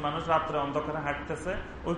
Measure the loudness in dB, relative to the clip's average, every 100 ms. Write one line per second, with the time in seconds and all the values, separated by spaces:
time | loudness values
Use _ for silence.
0 | 0 0 4 4 4 0 2 0 0 0
1 | -2 -2 -2 -4 -2 -4 -4 -6 -2